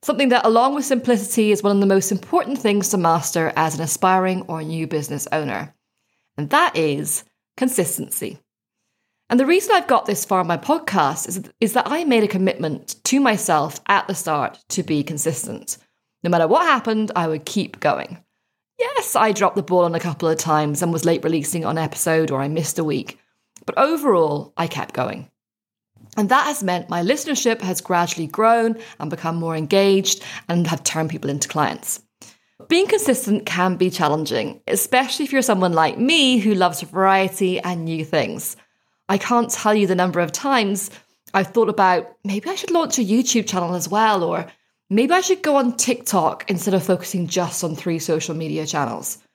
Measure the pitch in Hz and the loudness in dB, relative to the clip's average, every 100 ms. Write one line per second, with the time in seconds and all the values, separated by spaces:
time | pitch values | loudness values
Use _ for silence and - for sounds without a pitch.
0 | - 240 269 247 - 226 262 285 277 254 | 0 2 4 4 4 4 4 0 0 0
1 | 247 233 202 - 214 202 202 202 196 196 | 2 0 2 0 4 4 4 4 4 4
2 | 190 196 - 349 - 269 220 208 196 190 | 2 -4 0 -2 0 -2 0 0 0 0
3 | 170 165 139 170 160 - 160 151 160 - | 2 2 0 -2 -2 0 -2 -2 -6 0
4 | 185 185 185 185 - 160 156 160 156 151 | 2 4 2 -2 -6 -10 -6 -6 -4 -4
5 | 147 147 - 156 143 101 - _ _ _ | -4 -8 -4 -4 -2 -6 -10 _ _ _
6 | _ _ _ - 151 285 339 - 156 139 | _ _ _ -8 0 2 2 0 0 -2
7 | - - - _ _ - 254 247 170 - | -4 -6 -8 _ _ -4 -2 0 -2 -4
8 | - - 113 - _ _ _ _ _ _ | -8 -8 -8 -12 _ _ _ _ _ _
9 | _ _ _ 240 269 359 - 403 349 247 | _ _ _ 2 4 2 4 2 4 2
10 | - 202 - 185 170 165 - 320 320 196 | 2 -4 0 0 0 -2 0 -2 0 0
11 | 143 156 - 185 - _ 226 247 - 302 | 0 0 -8 -8 -10 _ 0 0 0 -2
12 | 320 233 208 190 190 - 160 147 - - | 2 2 2 2 0 0 -4 -6 -10 -8
13 | - 269 269 208 - 156 156 - - 202 | 0 2 2 0 2 0 0 -6 0 0
14 | - 190 - 151 127 - _ - 156 151 | 0 -6 -2 -2 -2 -6 _ -8 -2 -2
15 | 143 151 160 135 - 113 - - _ _ | -2 -4 -4 -4 -8 -10 -12 -14 _ _
16 | _ _ 175 175 160 262 339 262 226 220 | _ _ 0 2 4 4 4 2 0 -2
17 | 214 - 165 156 151 208 180 - 151 71 | -2 -2 -2 -4 -4 -4 -4 -2 -2 -2
18 | - 175 _ _ _ _ _ _ 480 554 | -6 -14 _ _ _ _ _ _ -2 -2
19 | - - 220 208 - 202 - 180 175 165 | 0 2 2 2 0 0 2 2 2 0
20 | 170 147 165 160 170 151 151 143 170 165 | -4 -2 0 0 2 2 2 0 -2 0
21 | 170 170 160 165 143 170 160 160 156 - | 2 2 0 -2 -2 -4 -4 -2 -4 -4
22 | - 160 156 135 143 160 151 - 156 147 | 0 2 2 -2 -2 -2 -2 -2 -2 -2
23 | - - _ _ _ - - - 277 320 | -6 -16 _ _ _ -14 -6 2 2 2
24 | 285 185 156 147 - - 170 147 - - | 2 4 2 0 -8 -6 -6 -4 -8 -4
25 | 123 107 131 _ _ _ _ _ _ _ | -6 -6 -16 _ _ _ _ _ _ _
26 | - - 202 262 294 285 196 180 - 175 | -10 -4 2 2 2 -2 -2 -4 -4 -2
27 | 175 294 320 277 240 226 190 180 - 175 | 0 0 0 -2 0 -2 -4 -6 -2 0
28 | 175 170 156 - 220 233 226 226 - - | 0 -4 -6 2 4 4 2 -2 -10 -10
29 | 151 165 165 170 165 160 156 196 196 196 | -8 -6 -4 -4 -4 -4 2 4 6 4
30 | 196 - - - - 175 165 165 - 160 | 2 -4 -8 -16 -2 0 0 -2 -4 -4
31 | 160 165 139 139 - 156 143 - - - | -4 -4 -6 -4 -4 -2 -2 -2 -8 -10
32 | _ _ - _ _ _ - 339 392 427 | _ _ -20 _ _ _ 0 2 2 2
33 | - 247 - 202 - 170 185 175 185 180 | 2 0 2 -2 0 0 0 2 0 2
34 | 151 151 151 123 110 - - 196 - 254 | 0 0 0 -2 -4 -8 -4 -2 2 0
35 | 262 - 285 269 247 202 185 165 160 - | 0 -4 0 0 2 2 2 4 2 2
36 | 254 330 262 254 208 196 180 165 156 185 | 2 4 6 4 4 4 2 0 -6 0
37 | 190 190 190 190 185 180 175 175 165 165 | 4 4 2 0 -2 0 -4 -4 -4 -4
38 | 156 160 107 - - - _ _ _ _ | -2 -2 -2 -6 -10 -12 _ _ _ _
39 | - 196 - 240 233 - 214 214 196 185 | -2 -2 2 0 0 -2 2 2 2 2
40 | 180 175 170 - 277 262 202 196 - - | 2 0 -2 -2 0 0 0 -2 -6 -14
41 | _ _ _ 196 185 226 220 208 190 175 | _ _ _ -2 0 2 2 4 4 2
42 | - - 202 202 311 381 - 330 330 - | -2 -10 -6 -4 -4 -6 -2 0 0 -2
43 | 202 226 247 233 - 185 170 180 156 202 | 2 2 2 0 0 -4 -2 -4 -2 2
44 | 220 202 170 170 170 - _ _ _ 202 | 2 2 0 -2 -6 -16 _ _ _ 2
45 | 262 349 381 370 311 277 247 240 - - | 4 2 2 0 2 2 2 0 -2 -2
46 | - 196 160 - - 180 208 190 180 180 | 0 2 0 -2 -4 -2 2 0 2 -2
47 | - 190 170 - 170 - 170 160 180 165 | -2 -6 -4 -2 -4 -4 -6 -4 -4 -4
48 | 151 160 - 160 160 151 151 156 131 101 | -2 -2 -2 -6 -4 -6 -4 -2 -2 -4
49 | - - _ | -8 -12 _